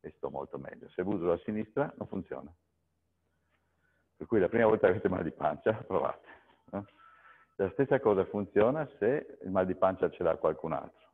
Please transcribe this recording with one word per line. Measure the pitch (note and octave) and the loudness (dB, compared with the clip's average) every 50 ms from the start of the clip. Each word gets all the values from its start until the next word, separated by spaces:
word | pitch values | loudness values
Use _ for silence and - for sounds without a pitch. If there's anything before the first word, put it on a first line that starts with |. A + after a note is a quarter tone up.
e | - D#2 - | -14 -16 -14
sto | _ - C#2 | _ -10 -10
molto | C#2+ C#2 C#2 - - | -8 -8 -10 -10 -10
meglio. | C#2 C2+ C2+ - - B1+ C2 | -12 -12 -12 -16 -16 -20 -14
Se | - - | -6 -6
uso | F#2 F#2+ G#2 F#2+ E2+ | -4 -2 -2 -2 0
la | F2 E2+ E2 - | 0 0 0 -2
sinistra | - G#2+ G#2+ A2 - _ C3+ C#3+ - - | -6 -6 -6 -8 -6 _ -4 -4 -4 -4
non | - G#2 | -12 -12
funziona. | - - G2 F#2 - - C2+ C#2 C#2 - _ _ _ _ _ _ _ _ _ _ _ _ _ _ _ _ _ _ _ _ _ _ _ _ _ _ _ _ _ _ _ _ | -8 -8 -10 -8 -8 -12 -12 -12 -16 -20 _ _ _ _ _ _ _ _ _ _ _ _ _ _ _ _ _ _ _ _ _ _ _ _ _ _ _ _ _ _ _ _
Per | _ - | _ -6
cui | - A#2 G#2+ | 0 2 2
la | F2+ E2+ | 2 4
prima | - A#2 A#2 | 4 4 4
volta | G#2+ A2 G#2 - | 4 4 6 6
che | F#2+ F2+ | 4 4
avete | G#2+ - | 4 0
mal | G2 F#2 F#2 F#2 | -2 -2 0 -2
di | D#2 | -4
pancia, | - - D2 D2+ D2+ - - A2+ A2 | -4 -2 -2 -2 -2 0 0 0 0
provate. | G#2+ - - F#2+ E2+ - C2 - - _ - - - _ _ _ _ _ - | 0 -4 -4 -2 -2 -2 -2 -6 -8 _ -20 -20 -20 _ _ _ _ _ -12
Eh? | - G2+ G2+ - _ _ - - - _ _ - - _ _ _ _ | -10 -10 -10 -10 _ _ -20 -20 -20 _ _ -20 -20 _ _ _ _
La | - G2 F#2 | -2 -2 -2
stessa | - - C#3 C3+ C#3+ B2+ | 2 0 2 2 2 4
cosa | - A2 G#2 F#2+ F2+ | 4 4 4 4 2
funziona | - - G2+ G2+ F2+ - G2 G#2+ A#2 C#3 D#3+ D3+ - - - | 0 -2 -6 -6 0 4 4 4 4 4 0 -4 -8 -6 -2
se | G2+ A2 C3+ D3+ - - - - | 0 0 0 0 -4 -8 -16 -14
il | - F#2 | -10 -2
mal | F#2+ F#2+ F#2 | 0 0 0
di | F#2 F#2 | 0 0
pancia | - - F#2+ F#2 - - F2 | 2 2 0 2 0 -2 -2
ce | - - F2 | -2 0 0
l'ha | E2 D#2+ | 0 0
qualcun | - - D#2+ D#2 - - D#2+ D#2 | 2 0 -2 -2 -2 -4 -6 -6
altro. | - - - _ _ _ _ | -6 -8 -12 _ _ _ _